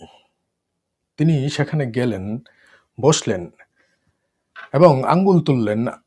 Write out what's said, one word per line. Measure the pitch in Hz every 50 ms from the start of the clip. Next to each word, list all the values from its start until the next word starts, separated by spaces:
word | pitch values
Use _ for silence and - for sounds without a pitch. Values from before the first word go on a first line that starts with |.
| - - _ _ _ _ _ _ _ _ _ _ _ _ _ _ _ _ _ _ _ _ _
তিনি | - 151 165 160 139 131 139
সেখানে | - - 139 - 160 151 135 120
গেলেন, | 110 127 123 123 104 95 92 104 110 127 - _ _ _ _ _ _ _ _ _ - -
বসলেন | 110 156 156 - - 117 101 92 87 82 _ _ - _ _ _ _ _ _ _ _ _ _ _ _ _ _ _ _ _ _ - - - -
এবং | 139 180 165 139 131 127
আঙ্গুল | 120 151 180 196 196 185 165
তুললেন | 151 156 135 120 110 104 107 110 120 123 - - _